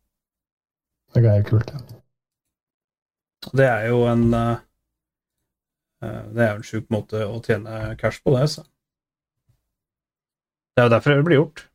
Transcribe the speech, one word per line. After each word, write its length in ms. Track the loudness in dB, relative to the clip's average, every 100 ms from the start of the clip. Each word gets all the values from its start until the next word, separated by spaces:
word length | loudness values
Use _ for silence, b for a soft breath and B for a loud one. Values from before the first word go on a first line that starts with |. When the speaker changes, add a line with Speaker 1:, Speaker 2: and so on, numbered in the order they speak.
| _ _ _ _ _ _ _ _ _ _ _ 2
Speaker 1:
Det 100 | 4
er 160 | 2
jo 40 | 2
kult, 240 | 0 -2
ja. 120 | -8 -16 -20 _ _ _ _ _ _ _ _ _ _ _ _ _ _
Speaker 2:
Det 220 | -4 0 2
er 180 | 2 0
jo 120 | 0 2
en, 180 | 2 2
eh, 220 | 2 0 -4 -8 _ _ _ _ _ _ _ _ _ _ _ _ _
eh, 200 | -12 -12 -8
det 160 | -2
er 120 | -2
jo 80 | -2
en 40 | -8
sjuk 220 | -8 -4
måte 320 | -6 -4 -6
å 200 | -6 -6
tjene 540 | -4 -4 -4 -10 -10 -6
cash 240 | -6 -2
på, 120 | 0
det, 140 | 2 0
så. 140 | -4 -16 _ _ _ _ _ _ _ _ _ _ _ _ _ _ _ _ _ _ _ _ 2
Det 40 |
er 60 | 4
jo 60 | 4
derfor 180 | 2
det 120 | 2 4
blir 100 | 2
gjort. 300 | 2 -6 -20